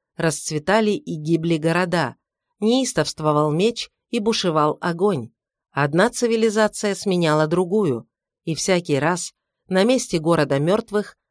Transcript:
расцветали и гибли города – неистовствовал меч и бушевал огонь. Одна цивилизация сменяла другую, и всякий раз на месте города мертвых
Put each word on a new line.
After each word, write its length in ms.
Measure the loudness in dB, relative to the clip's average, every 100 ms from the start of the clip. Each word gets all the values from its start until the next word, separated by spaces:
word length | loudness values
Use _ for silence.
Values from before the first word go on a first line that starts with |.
| _ -4
расцветали 760 | -2 -2 -6 -4 0 2 2
и 240 | -2 -4 -6
гибли 420 | -2 0 0 0
города – 580 | 0 0 0 -2 -2 -6 _ _ _ _
неистовствовал 920 | 0 2 0 -2 -4 -2 0 2 0
меч 380 | 0 0 -2 -10 _ _
и 100 | -4
бушевал 580 | -2 -2 0 0 0 0
огонь. 500 | -4 -2 0 -2 -6 _ _ _ _
Одна 380 | -2 0 2 2
цивилизация 880 | 0 -2 2 2 2 0 0 -4 -4
сменяла 520 | -2 0 2 2 2
другую, 600 | 0 0 0 0 -2 -6 _ _ _
и 120 | -8 -4
всякий 440 | 0 0 0 0
раз 340 | 0 -2 -6 -14 _ _ -2
на 140 | 2 4
месте 340 | 2 0 -2
города 400 | 2 2 2 0
мертвых 560 | 2 0 0 -4 -4 -10 _